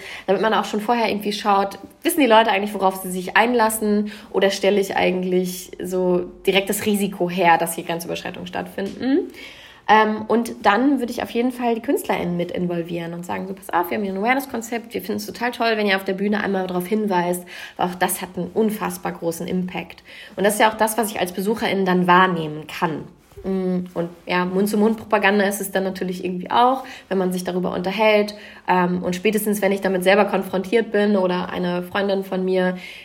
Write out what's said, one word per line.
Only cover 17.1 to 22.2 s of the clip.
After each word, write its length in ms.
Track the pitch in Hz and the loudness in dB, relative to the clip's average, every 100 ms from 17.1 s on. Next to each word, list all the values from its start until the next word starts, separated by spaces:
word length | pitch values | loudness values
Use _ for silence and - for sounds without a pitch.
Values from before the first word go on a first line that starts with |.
| 180 175 180 180 - - - | 2 0 -2 -6 -16 -12 -4
weil 100 | 180 | -4
auch 80 | 180 | -2
das 260 | 185 - | -2 -2
hat 80 | 180 - | -6 -6
einen 140 | 175 | -4
unfassbar 580 | 208 220 208 180 180 - | 0 0 0 -4 -6 -8
großen 360 | 175 165 165 180 | -6 -6 -4 -4
Impact. 560 | 185 180 170 170 - - - - - | -4 -4 -6 -10 -14 -20 -20 -12 0
Und 80 | |
das 120 | 202 214 | 2 4
ist 40 | |
ja 120 | 220 | 4
auch 60 | 220 | 4
das, 200 | 220 226 | 0 0
was 140 | 214 | -2
ich 80 | - | -2
als 140 | 180 | -4
BesucherInnen 520 | 180 196 226 226 196 185 | -2 -2 0 0 2 2
dann 220 | 180 180 | 4 6
wahrnehmen 580 | 180 | 6